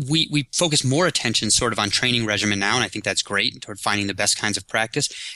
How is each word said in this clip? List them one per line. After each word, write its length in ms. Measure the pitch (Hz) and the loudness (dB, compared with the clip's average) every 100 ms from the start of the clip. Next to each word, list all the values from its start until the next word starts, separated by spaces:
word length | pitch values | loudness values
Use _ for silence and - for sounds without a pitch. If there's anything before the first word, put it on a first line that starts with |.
| 135 | 0
we, 200 | 160 160 | 0 2
we 180 | 147 135 | 0 -2
focus 320 | - 175 147 | 0 2 2
more 240 | 131 135 180 | 2 2 2
attention 420 | - 120 110 110 | 2 0 0 2
sort 220 | - 120 | 2 2
of 60 | 110 | 0
on 100 | 104 | 0
training 340 | - 127 120 | 2 2 2
regimen 360 | 110 101 104 101 | 0 0 2 2
now, 160 | 98 123 | 2 2
and 80 | |
I 40 | 104 | 0
think 160 | 107 | -2
that's 160 | 101 95 | -4 -2
great, 380 | - 101 117 - | 0 0 -2 -4
toward 200 | - 104 | -14 -6
finding 260 | - 104 101 | -2 0 0
the 80 | |
best 240 | 98 104 - | 0 0 0
kinds 180 | 110 104 | -2 -4
of 120 | - | -4
practice. 400 | 113 113 147 - - - | -2 -2 -2 -4 -6 -12